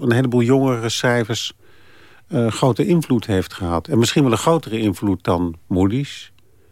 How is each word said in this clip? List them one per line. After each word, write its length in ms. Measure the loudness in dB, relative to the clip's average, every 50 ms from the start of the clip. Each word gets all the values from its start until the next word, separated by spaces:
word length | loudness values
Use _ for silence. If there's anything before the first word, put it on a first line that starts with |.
een 100 | -2 0
heleboel 300 | 2 2 2 2 2 2
jongere 480 | 4 4 4 4 4 2 0 -2 -4 -6
schrijvers, 640 | -4 -2 0 0 0 0 -2 -2 -6 -6 -6 -10 -12 _ -20 -20 -20 -20 -20 -20 -20 -20 -20 -20 -20 -20 -14
eh, 200 | -4 -2 0 0 0
grote 340 | 0 0 0 0 2 0 2
invloed 400 | 2 2 2 2 0 -2 -2 0
heeft 280 | 0 -2 -2 -2 -4 -8
gehad. 340 | -8 -4 -2 -2 -4 -2
En 120 | 0 2 2
misschien 240 | 2 2 2 2 2
wel 80 | 2
een 60 | 2
grotere 420 | 2 2 2 2 0 0 -4 -4 -2
invloed 440 | -2 -2 -2 -2 -2 -2 -2 -2 _
dan 320 | -2 0 0 0 -4 -6 -10 -8
Moody's. 640 | -4 0 0 2 2 0 -2 -6 -6 -12 -18 -20 -20 -20 -20 _ _ _ _ _ _